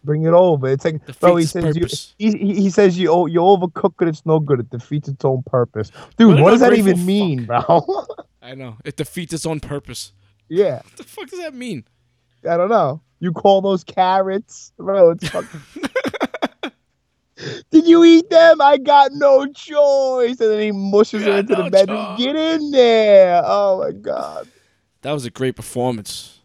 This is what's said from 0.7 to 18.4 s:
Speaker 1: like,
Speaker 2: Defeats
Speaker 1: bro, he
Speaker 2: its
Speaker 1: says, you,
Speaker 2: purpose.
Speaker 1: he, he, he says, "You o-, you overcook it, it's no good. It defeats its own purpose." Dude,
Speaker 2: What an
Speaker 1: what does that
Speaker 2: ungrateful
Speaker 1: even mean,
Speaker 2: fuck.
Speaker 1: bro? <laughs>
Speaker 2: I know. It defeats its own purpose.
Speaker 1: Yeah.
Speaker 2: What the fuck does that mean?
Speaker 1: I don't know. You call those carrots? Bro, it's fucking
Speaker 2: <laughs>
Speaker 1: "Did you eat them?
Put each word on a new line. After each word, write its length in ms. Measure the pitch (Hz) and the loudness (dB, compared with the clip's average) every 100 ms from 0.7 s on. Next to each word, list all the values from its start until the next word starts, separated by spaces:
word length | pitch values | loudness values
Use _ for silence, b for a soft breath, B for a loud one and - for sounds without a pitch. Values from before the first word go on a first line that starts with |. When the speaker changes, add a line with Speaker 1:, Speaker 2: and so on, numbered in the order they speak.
| 135 | -2
Speaker 1:
like, 120 | 170 160 - | -4 -8 -12
Speaker 2:
Defeats 140 | 131 | 0
Speaker 1:
bro, 160 | 175 175 | 2 2
he 60 | |
Speaker 2:
its 100 | 160 | 0
Speaker 1:
says, 220 | 185 165 156 | -2 -4 -4
you, 40 | |
Speaker 2:
purpose. 300 | 175 - - _ | -6 -8 -14 _
Speaker 1:
he, 140 | 214 | -4
he, 200 | 208 196 202 | -2 -4 0
he 60 | 196 | 0
says, 300 | 180 202 175 | 2 2 2
"You 100 | 185 | 0
o-, 160 | 175 165 | 0 0
you 140 | 170 | 0
overcook 540 | 175 196 180 - 196 - | 2 2 0 -4 -4 -2
it, 80 | 185 | -4
it's 160 | 160 165 | -4 -2
no 120 | 156 | -2
good. 220 | 143 135 | 0 -4
It 100 | 113 | -4
defeats 380 | 123 - 147 147 | -12 -8 -10 -8
its 160 | 135 | -6
own 200 | 139 131 | -4 -4
purpose." 500 | 131 127 120 - - B B - | -4 -4 -4 -6 -12 B B 4
Dude, 100 | 226 | 6
Speaker 2:
What 100 | 151 | 6
an 40 | |
Speaker 1:
what 60 | 165 | 6
does 80 | 233 | 6
that 140 | 247 | 4
Speaker 2:
ungrateful 160 | 240 196 | 4 2
Speaker 1:
even 140 | 175 180 | 0 0
mean, 400 | 202 190 135 113 | -2 -2 -4 -4
Speaker 2:
fuck. 200 | 120 - | -4 0
Speaker 1:
bro? 380 | 170 170 403 - - | 0 0 -8 -8 -18
<laughs> 180 | - _ | -20 _
Speaker 2:
I 120 | 123 | -20
know. 220 | 135 127 110 | -18 -18 -16
It 140 | 147 - | -16 -12
defeats 340 | 151 - 165 | -12 -10 -12
its 140 | 160 165 | -10 -8
own 160 | 156 | -10
purpose. 500 | - 143 127 120 - _ _ _ _ | -10 -14 -12 -18 -18 _ _ _ _
Speaker 1:
Yeah. 320 | 170 196 123 | -2 -2 -4
Speaker 2:
What 140 | _ _ | _ _
the 60 | - | -20
fuck 240 | - 294 | -20 -18
does 100 | 359 | -14
that 140 | 330 | -14
mean? 320 | 262 247 151 - _ _ _ _ _ - | -14 -14 -14 -16 _ _ _ _ _ -8
Speaker 1:
I 120 | 170 | -4
don't 100 | 185 | -2
know. 320 | 226 151 151 _ _ | 0 -2 -6 _ _
You 100 | 180 | -10
call 300 | 160 202 196 | -2 2 2
those 240 | 196 185 - | 0 -6 -6
carrots? 880 | - 185 190 190 196 - - - _ | -4 0 0 -2 -6 -10 -20 -20 _
Bro, 340 | 175 196 170 | -6 4 4
it's 180 | 165 156 | 2 -8
fucking 320 | 180 - 156 _ | -10 -10 -18 _
Speaker 2:
<laughs> 1000 | 311 302 523 - - - - - _ 294 _ _ _ _ _ _ _ B 381 _ | -14 -8 -8 -8 -8 -10 -8 -10 _ -18 _ _ _ _ _ _ _ B -14 _
Speaker 1:
"Did 160 | 320 339 | 2 6
you 160 | 330 | 6
eat 260 | 339 330 339 | 8 6 4
them? 300 | 330 | 4